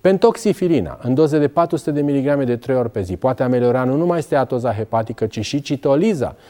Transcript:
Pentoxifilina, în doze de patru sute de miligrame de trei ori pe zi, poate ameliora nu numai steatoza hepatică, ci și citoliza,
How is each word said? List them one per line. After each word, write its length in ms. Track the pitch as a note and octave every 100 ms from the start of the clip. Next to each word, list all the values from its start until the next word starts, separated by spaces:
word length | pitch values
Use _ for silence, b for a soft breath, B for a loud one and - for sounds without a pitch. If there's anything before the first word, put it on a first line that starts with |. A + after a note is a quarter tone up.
Pentoxifilina, 960 | F#3 F#3+ A#3+ A3+ G#3 - F3+ D#3 E2 B1+
în 120 | A#2+
doze 240 | C3 D#3 D3+
de 100 | C#3+
patru 280 | E3+ E3+ D#3+
sute 140 | -
de 100 | D3
miligrame 440 | C#3+ C#3 C3+ C#3+
de 120 | B2+ A#2+
trei 200 | - C3
ori 140 | A#2+
pe 120 | A2+
zi, 140 | F#2 F2+
poate 260 | C3 B2
ameliora 420 | B2+ B2 B2 B2+
nu 120 | B2+ C#3
numai 260 | F3 E3+
steatoza 500 | D3 D3 B2+ B2+ A#2+
hepatică, 540 | A2 A2 A2+ A2+ A2+ G#2+
ci 140 | -
și 200 | A2 C#3+
citoliza, 760 | C#3+ C3+ D3 C#3 G#3+ F3 A2 -